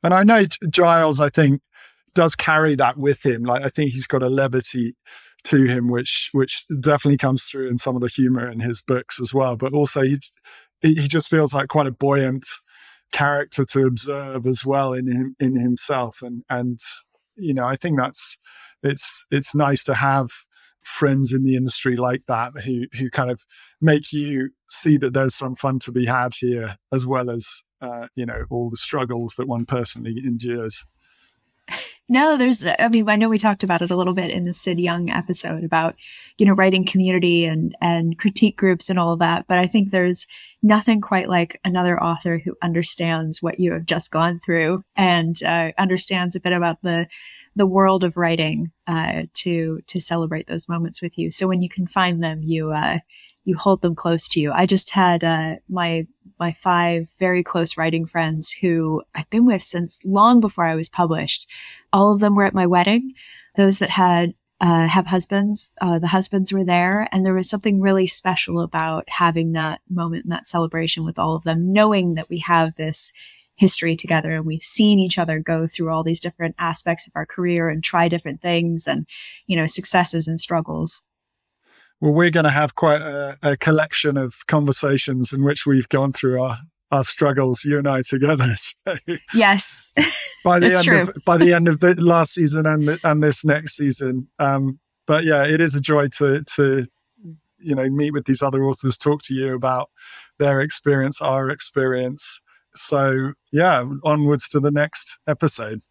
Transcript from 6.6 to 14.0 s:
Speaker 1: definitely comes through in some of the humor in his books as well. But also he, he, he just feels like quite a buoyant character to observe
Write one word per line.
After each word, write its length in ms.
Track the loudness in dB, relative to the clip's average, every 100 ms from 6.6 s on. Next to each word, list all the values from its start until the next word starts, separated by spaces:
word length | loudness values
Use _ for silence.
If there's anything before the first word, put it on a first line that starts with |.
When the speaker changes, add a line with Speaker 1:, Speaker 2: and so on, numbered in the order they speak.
| -8 -4
Speaker 1:
definitely 380 | 2 2 2 2
comes 280 | 2 -2 -4
through 220 | -8 -6
in 120 | -4
some 160 | -2 -2
of 60 |
the 60 | -4
humor 380 | 0 0 0 -4
in 120 | -6
his 200 | -6 -6
books 380 | -2 -4 -2 -8
as 140 | -4
well. 220 | 0 0 -2
But 180 | -2
also 300 | 0 0 0
he, 160 | 0 0 -4 _ -20 -20 _ _
he, 120 | 2
he 140 | 4 2
just 220 | 0 2
feels 260 | 2 2 0
like 140 | -2
quite 180 | 0 0
a 40 |
buoyant 540 | 0 0 2 0 -2 -6 -12 _ _ -20 _ _
character 540 | -2 0 -2 -4 -4 -2
to 220 | 2 0
observe 580 | 0